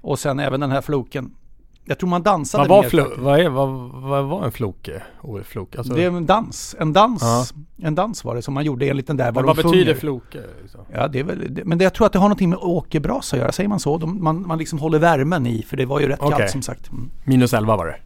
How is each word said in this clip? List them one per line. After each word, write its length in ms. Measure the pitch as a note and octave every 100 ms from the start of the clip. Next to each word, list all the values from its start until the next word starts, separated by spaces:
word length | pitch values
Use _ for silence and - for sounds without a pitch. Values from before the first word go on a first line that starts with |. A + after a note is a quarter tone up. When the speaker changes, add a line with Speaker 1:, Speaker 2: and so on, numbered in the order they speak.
Speaker 1:
och 160 | - C#3+
sen 200 | D3 C3+
även 200 | C#3 C3+
den 100 | C#3+
här 100 | C3+
floken. 540 | - C#3+ A#2 C#3+ B2+ - - - - _
Jag 140 | - C#3+
tror 100 | F3+
man 140 | F3
dansade 460 | E3+ F#3 C#3 - C#3+
Speaker 2:
Vad 0 |
var 140 | G3
Speaker 1:
mer 80 | B2
Speaker 2:
flo-, 120 | E3
Speaker 1:
faktiskt. 200 | C#3 -
Speaker 2:
vad 180 | C3 D3
är, 80 | F3
vad, 200 | C3 C#3 C3 B2 B2+
vad 220 | C3+ C#3
var 200 | C#3 F3+
en 80 | C#3+
floke? 500 | - G#2+ - - D2+ - -
O-, 180 | D3 G2+
flok? 320 | - A2+ F#2 -
Alltså 180 | B2
Speaker 1:
Det 100 | B2+
är 40 | F3+
en 180 | F3 D#3+
dans. 500 | G3+ A3+ - - -
En 140 | D#3
dans. 300 | F3+ A3+ A#3
Speaker 2:
Ja. 220 | A#2 A#2 B2+ D3 - - -
Speaker 1:
En 80 |
dans 300 | D3+ G#3+ G3+
var 100 | A#2
det 80 | A#2
som 120 | A#2
man 100 | C#3
gjorde 240 | D3+ B2 C#3
enligt 180 | C#3 C3+
den 100 | C#3
där, 80 |
Speaker 2:
Men 100 | A#2+
Speaker 1:
vad 100 | A#2 C3+
Speaker 2:
vad 100 | D#3
Speaker 1:
de 60 |
Speaker 2:
betyder 220 | E3+ F#3
Speaker 1:
sjunger. 160 | D#3+ C#3+
Speaker 2:
floke, 380 | D3+ B2+ - - - -
liksom? 180 | G2+ - -
Speaker 1:
Ja, 160 | - -
det 100 | B2+
är 60 |
väl, 300 | D3 - -
det, 100 | C3+
men 140 | F3+ E3+
det, 60 |
jag 100 | F#3
tror 120 | - G#3+
att 60 |
det 60 | F#3+
har 100 | G3+
någonting 220 | G3+ F3+
med 80 | F#3
åkerbrasa 760 | F#3 E3 - D#3 D3 C4+ - B2
att 40 |
göra, 120 | B2
säger 160 | - G#2
man 120 | G#3
så? 180 | C#3+ D#3+
De, 260 | E3 F#3+
man, 220 | D3+ D#3+ F#3
man 120 | D#3+
liksom 200 | D#3+ D#3
håller 200 | D#3+ D#3
värmen 480 | E3+ D3+ C3+ F3 A#2+
i, 160 | A#2
för 140 | - C3+
det 100 | B2+
var 140 | C#3+
ju 80 | C#3+
rätt 120 | C#3+
Speaker 2:
Okej. 160 | C#3+ D3
Speaker 1:
kallt, 120 | G2+
som 120 | C3+
sagt. 280 | - A#2 -
Mm. 200 | - A#2+ -
Speaker 2:
Minus 300 | - C3 B2
elva 220 | A2+ G#2+ G#2
var 100 | E2
det. 100 | -